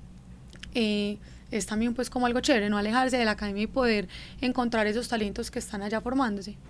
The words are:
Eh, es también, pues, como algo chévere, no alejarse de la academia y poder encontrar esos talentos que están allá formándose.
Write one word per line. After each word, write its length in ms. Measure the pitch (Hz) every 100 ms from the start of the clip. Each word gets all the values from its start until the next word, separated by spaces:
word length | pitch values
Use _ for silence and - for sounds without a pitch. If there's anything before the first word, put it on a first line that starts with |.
| - - - - - - -
Eh, 440 | 247 220 208 202 208 - - -
es 160 | 214 196
también, 260 | 214 240
pues, 160 | 233 247
como 160 | 254 247
algo 140 | 240
chévere, 300 | 247 247 202
no 60 | 208
alejarse 380 | 208 240 262 254
de 80 | 226
la 60 |
academia 320 | 202 208 202
y 40 | 214
poder 400 | 269 247 214 185 - - -
encontrar 460 | 247 254 240 233 208
esos 200 | 214 240
talentos 440 | 233 208 196 226
que 80 | 247
están 240 | - 202
allá 180 | 202 220
formándose. 560 | 240 262 247 202 - 202 -